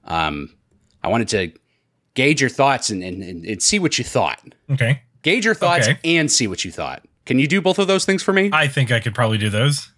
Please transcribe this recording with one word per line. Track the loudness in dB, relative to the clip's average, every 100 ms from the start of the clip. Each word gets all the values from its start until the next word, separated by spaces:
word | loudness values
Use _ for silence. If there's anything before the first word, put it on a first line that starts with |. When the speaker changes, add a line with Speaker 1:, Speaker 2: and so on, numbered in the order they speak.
Speaker 1:
Um, | -4 -2 -2 -4 -10 _ _ _ _ _
I | -2
wanted | -2 0
to | -2 -4 -10 _ _ _ _ _ 0
gauge | 2 2
your | 0
thoughts | 2 2 2 -2
and, | -6
and, | -6 -10
and, | -10 -10 -8
and | -2
see | 0 0
what | 0 -2
you |
thought. | -2 -2 -2 -4 -14 _ -4
Speaker 2:
Okay. | 0 0 0 _ _
Speaker 1:
Gauge | 0 2 2
your | 2
thoughts | 2 2 2
Speaker 2:
Okay. | 0 2 2
Speaker 1:
and | 2
see | 0 0
what | -4 -8
you |
thought. | -8 -8 -10 _ _ -2
Can | 0
you | 2
do | 2
both | 2 0
of | 2
those | 0
things | 0 0
for | 2
me? | 2 2
Speaker 2:
I | 2 2
think | 0 0
I | 0
could | -2 0
probably | 0 2
do | 0
those. | 2 0 0 -8